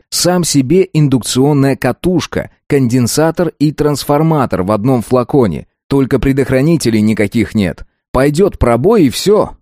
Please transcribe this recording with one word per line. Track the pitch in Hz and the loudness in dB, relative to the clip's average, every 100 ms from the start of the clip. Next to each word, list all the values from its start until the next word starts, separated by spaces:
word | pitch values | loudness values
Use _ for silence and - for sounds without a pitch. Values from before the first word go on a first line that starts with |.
| _ | _
Сам | - 170 180 | -4 0 0
себе | 170 139 123 180 185 | 0 0 2 2 2
индукционная | 156 147 131 - 127 139 147 135 131 | 0 2 0 0 0 2 2 0 0
катушка, | 131 - 175 175 - - - _ - | -4 -4 -2 -2 -2 -6 -10 _ -4
конденсатор | 143 123 127 117 - 160 160 131 - | 0 2 0 0 0 0 0 -4 -2
и | 151 | -2
трансформатор | - 147 143 - 143 160 156 123 90 | 0 -2 -2 -2 0 2 0 0 -2
в | 90 | -2
одном | 107 123 123 | -2 0 -2
флаконе. | - 127 120 147 110 69 - _ - | 0 -2 0 0 0 -2 -10 _ -4
Только | 139 127 127 | -2 0 0
предохранителей | 139 135 131 131 151 165 120 110 | 0 0 0 0 2 0 0 0
никаких | 107 107 104 120 101 | 0 0 -2 -2 -2
нет. | 110 90 - - _ _ | 0 -2 -4 -14 _ _
Пойдет | 127 143 147 196 - | -2 0 2 0 0
пробой, | 120 117 165 233 | 0 2 2 4
и | 139 | 2
все, | - 185 208 - - | 0 0 2 0 -8